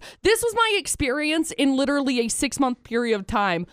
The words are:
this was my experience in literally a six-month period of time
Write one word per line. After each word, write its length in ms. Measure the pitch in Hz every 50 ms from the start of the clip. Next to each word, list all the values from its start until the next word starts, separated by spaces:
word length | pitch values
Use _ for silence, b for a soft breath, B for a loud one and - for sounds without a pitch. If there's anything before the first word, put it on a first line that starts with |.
| B B B B -
this 180 | 381 453 453 466
was 100 | 466 427
my 200 | 466 453 440 415 403
experience 720 | 285 - - - 294 254 247 294 302 302 311 320 311 -
in 240 | - - 277 277 269
literally 440 | 262 277 269 285 285 285 269 262 247
a 80 | 233 226
six-month 540 | - - - 269 - - 277 254 247 - -
period 320 | - 226 240 247 233 220 202
of 80 | 196 -
time 380 | 226 214 202 196 175 170 175 b